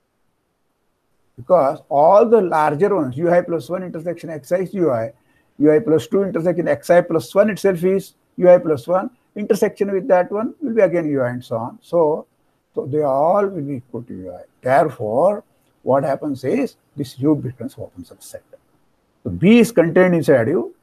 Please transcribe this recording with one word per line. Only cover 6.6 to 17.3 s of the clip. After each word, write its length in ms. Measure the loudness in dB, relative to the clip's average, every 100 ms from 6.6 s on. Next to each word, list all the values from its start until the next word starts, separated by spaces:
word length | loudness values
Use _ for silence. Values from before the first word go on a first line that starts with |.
| -2
X 220 | -2 2
I 120 | 2
plus 320 | 2 -2 -2
one 160 | 0 0
itself 340 | 0 -2 0
is 300 | 0 -2 -4 _ _ 0
U 120 | 6
I 80 | 6
plus 280 | 4 -4 -2
one, 220 | -4 -4 -12 _ -6
intersection 560 | -2 0 0 -2 -4
with 160 | -4 2
that 240 | 2 2
one 220 | -4 -6 -8
will 120 | -4
be 80 | 0
again 280 | 2 0 -2
U 120 | -2
I 80 | -2
and 140 | -6
so 140 | -8 -8
on. 220 | -8 -12
So, 460 | _ 0 0 -2 -8 _ _ _ _
so 120 | -10 -6
they 160 | -2
all 440 | -2 0 0 0 -2
will 140 | -6
be 140 | -10 -10
equal 280 | -12 -14
to 100 | -14
U 200 | -14 -14
I. 80 | -16 -20 _
Therefore, 840 | 0 2 0 -4 -4 0 0 0 -8 _ _ _
what 200 | -2 0
happens 400 | 0 -4 -6 -8
is 320 | -4 -4 -4 -10 _ -12
this 220 | -12 -4
U 160 | -2